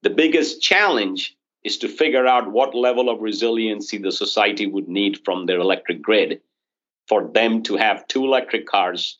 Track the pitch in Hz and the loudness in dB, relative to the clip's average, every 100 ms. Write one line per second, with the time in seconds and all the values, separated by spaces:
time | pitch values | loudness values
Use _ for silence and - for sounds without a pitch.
0 | - - 160 160 151 - - 190 208 135 | 0 2 2 2 -2 -2 0 2 2 2
1 | 98 92 - _ _ _ - - 117 - | -2 -4 -10 _ _ _ -8 -6 -6 0
2 | 151 127 127 123 113 107 135 120 123 120 | 0 2 4 2 2 0 0 2 0 2
3 | 123 110 110 101 117 113 110 104 101 107 | 0 -2 -4 -2 0 0 -2 -4 -6 -6
4 | 95 - 98 - 104 104 101 98 98 92 | -4 -4 -2 0 0 0 -4 -4 -4 -2
5 | 101 101 - 92 90 92 90 92 - 82 | -2 -2 -4 -4 -2 0 0 0 -2 -6
6 | 76 107 85 - _ _ _ _ _ _ | 0 2 2 -4 _ _ _ _ _ _
7 | _ 107 117 113 113 113 110 98 110 101 | _ 0 2 2 2 0 -2 0 2 0
8 | - 135 131 131 131 113 - 101 92 90 | -2 -2 2 0 0 -6 -2 0 0 -2
9 | - - | -8 -10